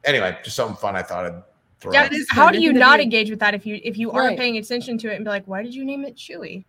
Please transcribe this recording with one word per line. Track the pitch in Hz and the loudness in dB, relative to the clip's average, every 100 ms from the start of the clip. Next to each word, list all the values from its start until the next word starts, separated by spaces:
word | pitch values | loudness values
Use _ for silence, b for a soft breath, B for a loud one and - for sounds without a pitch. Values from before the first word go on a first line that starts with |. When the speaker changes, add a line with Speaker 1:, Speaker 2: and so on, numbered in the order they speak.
Speaker 1:
anyway, | 143 135 92 85 | 2 2 0 -4
just | - - | -10 -6
something | 117 92 | -6 -4
fun | 104 95 | -6 -6
I | |
thought | 87 87 90 | -6 -6 -8
I'd | 87 - _ _ _ | -10 -20 _ _ _
throw | - | 2
Speaker 2:
Yeah, | 277 | 2
Speaker 1:
out. | 294 | 2
Speaker 3:
That | 294 | -2
is | 269 | -2
Speaker 2:
how | 226 320 | 4 6
Speaker 3:
fun. | |
Speaker 2:
do | 349 | 6
Speaker 3:
I | |
Speaker 2:
you | 330 | 4
Speaker 3:
think | 254 | 6
Speaker 2:
not | 254 | 8
Speaker 3:
that's | 302 | 8
a | |
Speaker 2:
engage | 262 226 214 | 4 0 0
with | 214 | 0
that | 208 | -2
if | 208 214 | -2 -8
you, | 208 | -8
if | 233 202 | -8 -6
you | 226 | -2
Speaker 3:
Right. | 240 254 | 0 0
Speaker 2:
aren't | 254 | 0
paying | 247 226 | -4 -4
attention | 214 240 247 226 | -6 -8 -6 -6
to | 220 | -6
it | 190 | -6
and | |
be | 208 | -6
like, | 202 196 | -6 -6
"Why | 190 | -8
did | 233 262 | -8 -10
you | |
name | 269 277 | -8 -8
it | 277 240 | -10 -14
Chewy?" | - 339 185 190 | -16 -14 -12 -14